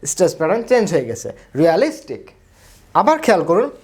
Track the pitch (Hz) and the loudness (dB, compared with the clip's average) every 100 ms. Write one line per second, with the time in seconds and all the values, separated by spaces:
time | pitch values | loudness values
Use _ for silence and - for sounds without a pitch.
0 | 143 - 180 - 160 214 226 247 214 165 | -10 0 0 0 -2 -2 2 2 2 -2
1 | 123 113 120 - - 131 165 165 285 - | -4 -8 -10 -14 -14 0 2 2 0 -4
2 | - 117 - _ _ _ - - _ 156 | -14 -16 -16 _ _ _ -20 -20 _ 0
3 | 202 302 214 202 156 175 277 - | 2 2 2 2 2 0 0 -6